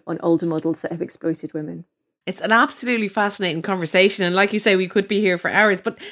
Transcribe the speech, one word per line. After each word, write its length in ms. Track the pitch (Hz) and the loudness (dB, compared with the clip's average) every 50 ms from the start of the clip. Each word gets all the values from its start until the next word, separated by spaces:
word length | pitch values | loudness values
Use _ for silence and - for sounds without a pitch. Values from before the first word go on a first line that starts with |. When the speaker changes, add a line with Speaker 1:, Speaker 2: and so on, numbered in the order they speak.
| - | -8
Speaker 1:
on 140 | - 165 - | -10 -8 -4
older 260 | - 170 170 160 - | 0 2 2 2 0
models 340 | 170 160 160 156 160 160 - | -2 -4 -2 -2 -4 -4 -4
that 100 | - - | -6 -8
have 100 | 170 165 | -6 -8
exploited 520 | 175 175 - - - 165 160 - - 156 - | -8 -10 -10 -6 -6 -6 -4 -4 -8 -10 -10
women. 320 | 156 151 165 175 165 175 _ _ _ _ _ _ _ _ | -10 -10 -10 -12 -14 -16 _ _ _ _ _ _ _ _
Speaker 2:
It's 160 | - 190 - | -10 -8 -6
an 120 | - 202 | 0 2
absolutely 560 | 220 233 277 285 - - 240 247 240 226 214 196 | 4 4 4 2 -2 -6 -2 -2 0 0 -2 -2
fascinating 540 | - 220 202 202 208 - 190 175 156 165 | 0 -2 -2 -2 -2 -2 -4 -2 -2 -4
conversation. 640 | 165 208 190 185 165 160 - 185 190 190 190 - 185 | -4 -4 -4 -4 -2 2 4 6 6 6 4 2 0
And 120 | 175 180 | 2 4
like 160 | 190 202 202 | 2 2 2
you 80 | 214 214 | 2 0
say, 160 | - 214 190 | 2 4 4
we 100 | 190 190 | 4 2
could 220 | 180 - 208 190 - | 0 0 -2 0 2
be 100 | 208 196 | 0 2
here 200 | 214 185 180 170 | 2 2 0 0
for 120 | - 110 | -2 0
hours, 300 | - 196 214 208 190 196 | 2 4 4 4 2 0
but 180 | - 226 226 - - - | -2 -6 -8 -8 -14 -16